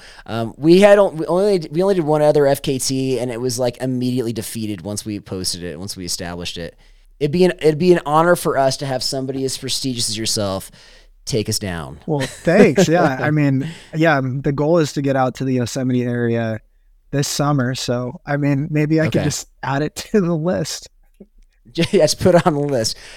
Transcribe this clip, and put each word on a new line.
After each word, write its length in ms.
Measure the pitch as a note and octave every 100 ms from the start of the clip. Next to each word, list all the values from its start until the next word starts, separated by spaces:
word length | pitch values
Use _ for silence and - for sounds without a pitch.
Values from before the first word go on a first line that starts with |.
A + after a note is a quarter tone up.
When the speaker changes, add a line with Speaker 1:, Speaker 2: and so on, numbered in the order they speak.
| - - -
Speaker 1:
um, 280 | A2+ A2+ -
we 220 | D#3 F#3
had 180 | G#3 G#3
on-, 200 | F#3+ D#3+
we 80 | D3+
only, 420 | F3 G#3 F#3 D3+
we 100 | D#3+
only 140 | G3 F#3
did 100 | D3
one 160 | D3+
other 260 | D3+ D3+ C#3
F 140 | C#3
K 180 | D#3 C3
T, 400 | - C3+ C3 A#2+
and 100 | B2+
it 120 | A#2
was, 180 | B2+ A#2+
like, 180 | B2 -
immediately 500 | C3 B2+ B2+ B2+ A#2
defeated 500 | A2 - A#2 G#2+ G2
once 220 | G2 G#2
we 160 | G#2+ G#2
posted 420 | - F#2+ F2+ F2+
it, 160 | F2 D2+
once 200 | G2 G2
we 80 | F2
established 520 | - F2 F2 F2 F2
it. 200 | E2 _ - _ _ -
It'd 140 | D3
be 100 | F3
an, 80 | F3+ -
it'd 200 | D#3 D3+
be 120 | F3+
an 80 | E3+ C#3+
honor 320 | D#3 E3+ -
for 200 | E3 C3
us 200 | C3+ -
to 80 | C#3
have 180 | B2+
somebody 400 | - C3+ C3 C3+
as 140 | C3 -
prestigious 520 | C3 - C3+ A#2+ A2
as 80 | G#2+
yourself 540 | A2 A2 G2 F#2+ - - - - - _ -
take 240 | A2+ G#2
us 100 | -
down. 400 | G2+ E2+ C2+ - -
Speaker 2:
Well, 200 | C#3+ C3
thanks. 640 | - E3+ F#3+ G#3 E3 D#3
Yeah. 160 | E3+
Speaker 1:
<laughs> 160 | D#3 C3
Speaker 2:
I 120 | D3+
mean, 360 | D3+ C#3+ C3 D#3 - -
yeah, 280 | D#3 D#3+ C#3
the 300 | C3 C3+ D3
goal 240 | C#3+ D3 F3
is 160 | D3
to 80 | D3+
get 160 | C#3 C3
out 180 | B2+ -
to 80 |
the 120 | C3 B2+
Yosemite 480 | A#2 C#3 C3 B2
area 580 | B2 A#2+ A#2 A#2 A2+ G#2+ _ _ _ _ -
this 160 | C#3 -
summer. 480 | - C#3+ C#3+ B2 B2+
So, 460 | - B2 B2 - -
I 120 | C#3+
mean, 320 | C#3+ C3+ D3+
maybe 300 | D3+ D3+ D#3
I 40 | D#3
could 120 | A2
Speaker 1:
Okay. 80 | C#3+
Speaker 2:
just 240 | - - -
add 180 | C3 C#3
it 140 | D3+ -
<laughs> 160 | -
to 100 | G#3+
the 140 | E3+ D#3+
list. 520 | E3+ F#3+ D3+ - -
Speaker 1:
<laughs> 60 | _ _ _ G3 _ _ _ - E3
Yeah, 80 | E3
just 340 | F#3 D3+ -
put 140 | F#3
it 140 | E3+ F3+
on 80 | C#3+
the 60 |
list. 360 | C#3+ B2+ A2+ - -